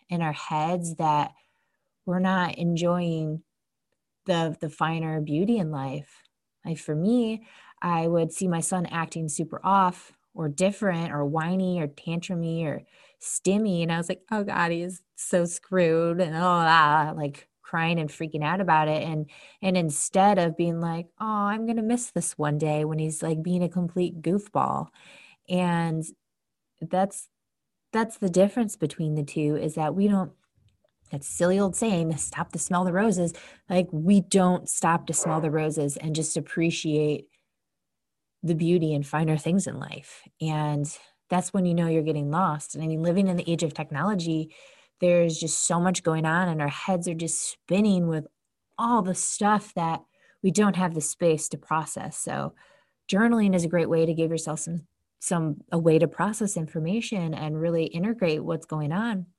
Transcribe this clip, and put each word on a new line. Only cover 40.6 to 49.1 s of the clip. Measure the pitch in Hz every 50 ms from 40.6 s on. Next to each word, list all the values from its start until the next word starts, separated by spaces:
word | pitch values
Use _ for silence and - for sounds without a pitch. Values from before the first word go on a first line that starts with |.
| 151 151 147 147 143 151 - - - _ _ _ _ -
that's | 180 180 175 -
when | - 196 180
you | 175 170
know | 175 170 165
you're | 160 160
getting | 151 160 151 147 143 143
lost. | 156 175 190 165 151 151 - - -
And | 143
I | 160
mean, | 160 160 156
living | 165 175 170 202 196 190
in | 175
the | 175 175 170
age | 170 160
of | 175 151 -
technology, | - 151 - 151 139 165 208 214 180 165 165 160 156 160 156 - - - - - _ _ _ _ -
there's | 180 175 175 175 170 165 156 -
just | 165 156 - - -
so | - 170 175
much | 175 185 180 -
going | - 165 160 160 156
on, | 156 160 180 185 175
and | 160 156
our | 147 143
heads | - - - - 185 170 170
are | 185 170
just | 165 170 156 - - - -
spinning | - - _ - 175 196 220 208 190 180 170 165
with | 160 156 151 - _ _ _ _ _ _ _ _ _ -
all | 233 233 240 226
the | 185 190